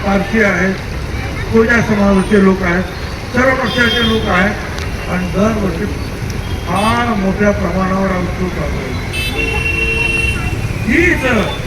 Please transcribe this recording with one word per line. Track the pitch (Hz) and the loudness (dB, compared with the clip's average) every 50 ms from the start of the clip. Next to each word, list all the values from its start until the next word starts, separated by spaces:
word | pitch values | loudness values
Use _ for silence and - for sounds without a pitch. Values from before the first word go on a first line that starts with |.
| - | 0
पारसी | 196 196 196 190 - 226 226 214 | 0 0 0 0 0 2 2 2
आहेत, | 202 185 175 180 190 185 - - - - - - - - - - - - - - - 226 | 2 2 2 0 0 -2 -2 -4 -6 -6 -6 -6 -4 -4 -4 -4 -4 -4 -4 -2 2 2
कोळ्या | 226 226 226 240 226 - 220 | 4 4 4 4 2 2 2
समाजाचे | 214 202 202 202 196 190 185 - 214 202 190 | 2 2 4 4 4 2 2 4 4 4 6
लोक | 190 185 190 190 | 4 4 2 0
आहेत, | 175 170 180 180 - - - - - - - - - - | 0 0 0 -2 -2 -4 -6 -8 -8 -8 -8 -8 -4 -2
सर्व | 233 254 269 254 262 247 | 0 2 2 2 2 0
पक्षाचे | 214 - 254 240 226 233 240 233 220 | -2 0 2 2 2 2 2 2 2
लोक | 226 220 214 214 | 2 2 0 0
आहेत, | 185 180 185 208 214 - - - - - - - - - - - | 2 2 2 0 0 -2 -6 -6 -6 -4 -4 -4 -4 -4 -4 -4
आणि | 175 180 180 180 160 | -2 -2 -2 -2 0
दरवर्षी | 185 208 220 220 214 202 190 160 170 202 196 - - - - - - - - - - - - - - - | 2 2 2 2 0 0 -2 -2 -2 -4 -4 -4 -4 -4 -6 -6 -6 -6 -4 -4 -4 -4 -4 -4 -4 -4
फार | - 175 196 208 226 233 240 240 233 214 | -2 0 2 2 2 2 2 2 0 0
मोठ्या | 196 190 190 185 - 208 202 202 196 | 0 0 0 0 2 2 2 2 2
प्रमाणावर | 190 180 175 185 185 185 190 190 190 190 | 0 0 0 0 0 0 2 0 0 0
हा | 185 180 | 0 0
उत्सव | 175 175 - - 185 180 | -2 -2 -2 -2 -2 -2
चालू | 170 160 156 143 - - | -2 -2 -2 -2 -2 -4
आहे. | 165 - - - - - - - - - - - 906 906 880 - - - - - - - - - - - 1077 - 1077 - - - - - - - - - - - - | -4 -4 -4 -4 -4 -4 -4 -2 -2 -2 -2 -2 -2 -2 -2 -2 0 0 0 0 0 0 0 0 0 0 0 0 0 0 0 0 -2 -2 -2 -2 -2 -4 -4 -2 0
हीच | 220 262 330 349 359 302 277 262 247 240 208 190 - - - - | 2 2 4 4 4 2 2 2 2 2 2 0 0 -2 -4 -4